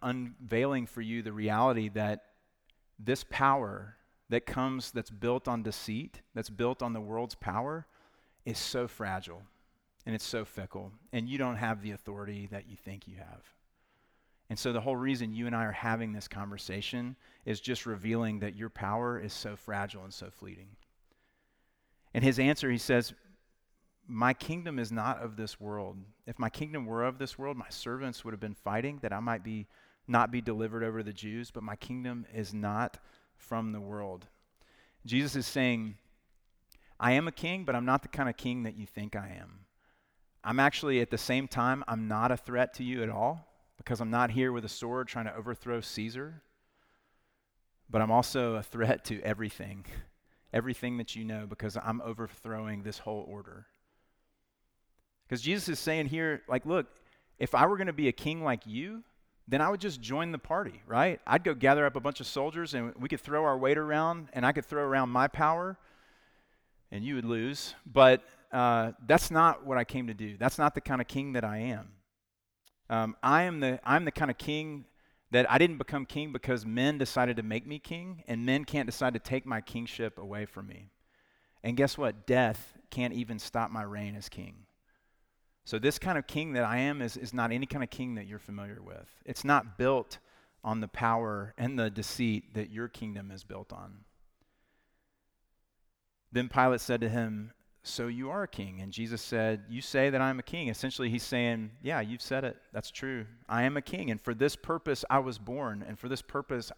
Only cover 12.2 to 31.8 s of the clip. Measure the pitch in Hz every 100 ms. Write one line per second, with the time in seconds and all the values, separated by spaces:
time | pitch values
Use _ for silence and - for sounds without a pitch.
12.2 | 101 101 101 101 - 98 95 98 - 95
13.2 | 92 - - _ _ _ _ _ _ _
14.2 | _ _ - 107 131 117 127 123 131 127
15.2 | 110 110 120 117 110 98 117 113 113 104
16.2 | - 98 101 101 - 98 - 123 123 131
17.2 | _ _ 107 107 127 117 120 104 110 117
18.2 | 113 104 104 98 110 - 101 110 120 120
19.2 | 101 - 107 104 - 101 101 101 95 -
20.2 | 95 - 98 92 98 101 _ _ _ _
21.2 | _ _ _ _ _ _ _ _ _ -
22.2 | 131 123 139 151 135 117 - 123 117 -
23.2 | _ _ _ _ _ _ _ _ - 113
24.2 | 123 127 - 170 170 135 110 113 113 123
25.2 | 117 107 107 - 104 104 95 98 101 _
26.2 | - 120 113 - 151 151 113 113 127 131
27.2 | 135 - 139 127 107 - 120 127 135 120
28.2 | 113 104 107 101 101 107 139 143 107 98
29.2 | 117 113 107 110 101 _ _ _ - 120
30.2 | 113 120 113 107 110 113 113 110 104 98
31.2 | 107 113 117 120 107 104